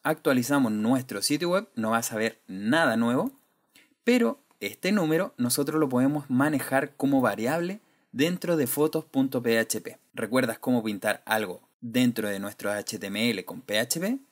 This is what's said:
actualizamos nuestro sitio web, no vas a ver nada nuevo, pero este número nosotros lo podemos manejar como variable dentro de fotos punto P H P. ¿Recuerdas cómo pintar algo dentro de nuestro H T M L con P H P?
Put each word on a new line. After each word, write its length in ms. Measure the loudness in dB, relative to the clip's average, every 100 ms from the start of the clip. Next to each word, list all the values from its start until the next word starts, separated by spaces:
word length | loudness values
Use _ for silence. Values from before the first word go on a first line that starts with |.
actualizamos 680 | -2 0 2 2 2 2 2
nuestro 500 | 0 2 0 0 -6
sitio 300 | -2 -2 0
web, 180 | -2 -2 -4
no 160 | 0
vas 200 | 0 -2
a 40 | -2
ver 260 | -2 -4 -12
nada 500 | -6 0 2 4 2
nuevo, 340 | 2 0 -2 -6 _ _ _ _ _ _
pero 360 | 2 2 2 -2 _ _
este 320 | -10 -4 0
número 440 | 2 2 0 0 -2
nosotros 420 | -2 0 0 0
lo 100 | 2
podemos 380 | 4 2 0 0
manejar 680 | 2 2 0 0 -2 -2 _
como 260 | 2 4
variable 580 | 2 0 -2 -2 -4 -8 _ _ _
dentro 460 | -2 0 0 0 0
de 80 | 0
fotos 400 | 0 0 0 -4
punto 380 | -2 0 0
P 160 | 2 2
H 200 | 0 -4
P. 200 | -8 -16 _ -8
¿Recuerdas 420 | -2 0 0 -4
cómo 260 | 0 0
pintar 380 | 0 -2 -2 -4 -2
algo 360 | -2 -2 -8 _ _
dentro 460 | -4 2 2 2 -2
de 100 | -4
nuestro 320 | -6 -6 -4
H 260 | -4 -6 -8
T 80 | -6
M 240 | -2 -2
L 160 | -2 -6
con 160 | -14
P 160 | -4 -2
H 220 | -2 -2
P? 180 | -2 -4 _